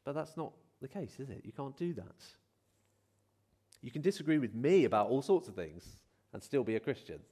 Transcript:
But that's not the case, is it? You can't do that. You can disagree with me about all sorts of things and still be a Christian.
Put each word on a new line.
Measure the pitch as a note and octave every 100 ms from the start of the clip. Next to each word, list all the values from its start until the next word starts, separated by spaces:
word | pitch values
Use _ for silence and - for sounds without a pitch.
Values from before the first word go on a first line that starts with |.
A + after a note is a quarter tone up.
But | -
that's | D3 D3+ -
not | D3+ - _ _
the | C3+
case, | G3+ C#3 -
is | C3+
it? | -
You | C#3+
can't | - C#3 C#3
do | F3
that. | C#3 - - - - _ _ _ _ _ _ _ _ _ _ _ _ _ _
You | B2+
can | D3+
disagree | D3+ G3+ D3+ D#3
with | A#2
me | A2 C#3+ F#3+
about | A#2+ A2 G#2
all | C3+
sorts | C3+ F#3 -
of |
things | F#2+ D#2+ E2 - - _ _ _
and | G#2
still | - C#3
be | B2 A2+
a |
Christian. | - B2 - D#2 -